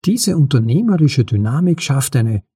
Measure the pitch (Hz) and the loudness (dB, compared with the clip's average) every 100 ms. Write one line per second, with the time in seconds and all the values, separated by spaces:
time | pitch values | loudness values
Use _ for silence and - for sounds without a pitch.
0 | - 233 - 170 135 127 113 147 233 180 | -2 -2 0 0 2 2 0 0 0 2
1 | 147 - 107 104 107 139 180 170 - 135 | 2 2 0 0 0 0 0 0 -2 -2
2 | - 127 113 107 _ | 0 -2 0 -4 _